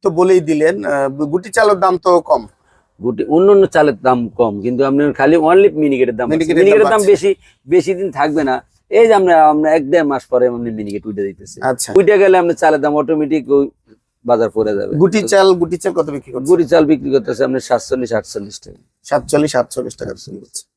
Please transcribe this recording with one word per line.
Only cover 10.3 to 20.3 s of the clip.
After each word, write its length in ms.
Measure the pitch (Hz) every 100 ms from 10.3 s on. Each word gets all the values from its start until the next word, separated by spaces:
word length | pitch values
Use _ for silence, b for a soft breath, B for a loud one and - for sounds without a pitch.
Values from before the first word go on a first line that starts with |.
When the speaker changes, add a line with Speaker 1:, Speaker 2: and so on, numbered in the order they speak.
| 123 123
Speaker 2:
আপনি 240 | 120 117
মিনিকেট 340 | 110 104 101 110
উঠে 180 | 101
দিতেছে। 360 | 98 90 - -
Speaker 1:
আচ্ছা। 300 | 127 127 -
Speaker 2:
উঠে 240 | 196 196 208
গেলে 200 | 196 185
আপনার 160 | 170
চালের 280 | 165 160 156
দাম 140 | 147 147
অটোমেটিক 560 | 143 160 147 156 123
ওই 180 | 139 143 _ _ 107 _ _ 117
বাজার 240 | 120 110
পড়ে 260 | 107 107 101
যাবে। 200 | 101 147
Speaker 1:
গুটি 260 | 185 214
চাল, 320 | 196 196 196
গুটি 240 | 180 170 170
চাল 160 | 202
কত 160 | 175 151
বিক্রি 240 | 143 131
করছেন? 140 | 127 135
Speaker 2:
গুটি 180 | 170 156
চাল 200 | 165 151
বিক্রি 260 | 151 139
করতেছে 320 | 135 113 123
আপনার 160 | 131 131
সাতচল্লিশ, 540 | - 120 - 131 123
আটচল্লিশ 460 | 110 - 110 101 -
টাকা। 220 | - 95 _ _
Speaker 1:
সাতচল্লিশ, 520 | - 135 123 147 151 131
আটচল্লিশ 400 | 120 - 127 -
টাকা 180 | -
বিক্রি 240 | - -